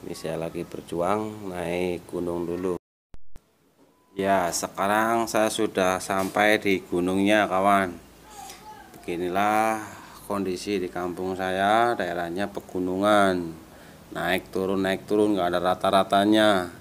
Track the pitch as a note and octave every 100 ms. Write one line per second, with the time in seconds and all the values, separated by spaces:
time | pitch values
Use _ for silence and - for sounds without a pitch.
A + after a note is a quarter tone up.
0 | - E2 D#2+ D#2+ E2 E2 E2+ - - E2+
1 | F2 G#2+ G#2+ G#2+ G2 F2+ E2+ F2 F2+ E2+
2 | F2 F2+ F2 F2 E2+ F2 F#2 F2 _ _
3 | _ - - - _ _ _ _ _ _
4 | _ G2 F#2+ G2 F2 E2 - - G2 G#2+
5 | A2+ A#2 A2+ A2 A2 A2 G#2 - F#2 F#2
6 | - F#2+ F#2+ G#2 G#2 G#2+ G2+ F#2+ - F2
7 | F2+ F#2+ G2+ G#2+ G2 F#2 G2 G2 F#2 E2+
8 | - - - - - - - - - -
9 | - F2 F2+ F#2 G#2 G#2+ A2 A2 G#2 -
10 | - - - G2+ F#2 F2+ - G2+ F2+ F2+
11 | F2+ F2 F#2 F#2 F#2 F#2 G2 A2 A#2+ A2+
12 | F2+ E2+ F2 F2 G2+ - - F#2 F2+ F#2
13 | G2+ G#2+ G2 F2+ E2 D#2+ - - - -
14 | - - E2 F#2 - F#2 F#2+ G2 F#2+ F#2+
15 | - G#2 G#2 G2+ F2 F2 F2 F2+ F#2+ F#2+
16 | F#2+ G2 G#2 G#2+ G#2+ G2 F2 F2